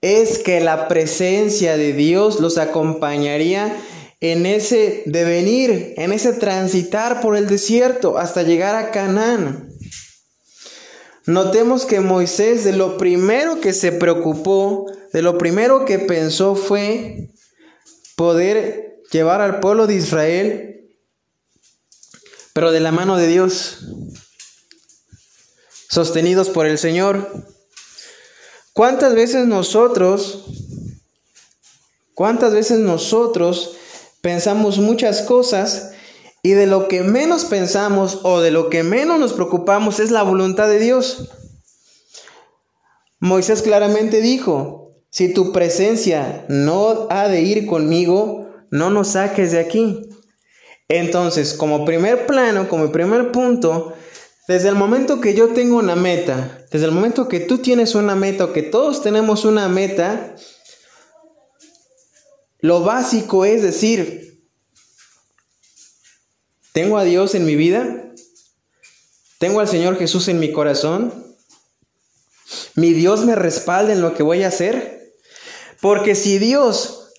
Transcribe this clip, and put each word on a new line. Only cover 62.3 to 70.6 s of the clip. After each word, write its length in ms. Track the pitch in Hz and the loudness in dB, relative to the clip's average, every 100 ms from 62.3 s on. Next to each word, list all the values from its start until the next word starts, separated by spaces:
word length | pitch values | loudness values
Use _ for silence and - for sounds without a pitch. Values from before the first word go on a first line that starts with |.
| _ _ _ | _ _ _
lo 220 | 156 175 | 2 2
básico 640 | 175 233 247 226 - 196 190 | 2 -2 -2 -2 0 0 2
es 160 | 220 | 2
decir: 840 | 196 - 214 226 170 - - _ _ _ _ _ _ _ _ _ _ _ _ _ _ _ - _ _ _ _ _ _ _ _ | 0 0 0 0 -2 -8 -18 _ _ _ _ _ _ _ _ _ _ _ _ _ _ _ -20 _ _ _ _ _ _ _ _
"¿Tengo 260 | - 180 214 | -2 0 0
a 60 | |
Dios 320 | 185 175 196 202 | 2 2 0 0
en 100 | 165 | 0
mi 100 | 147 | 2
vida? 560 | 160 202 254 - - - - _ _ _ _ _ _ _ _ _ _ _ | 2 0 -2 -8 -14 -20 -20 _ _ _ _ _ _ _ _ _ _ _
¿Tengo 220 | 170 208 | -2 0
al 80 | 208 | 0
Señor 300 | 180 175 185 | 0 0 -2
Jesús 300 | 170 185 175 | -2 -2 0
en 100 | 170 | -2
mi 120 | 156 | -2
corazón? 840 | 156 | -2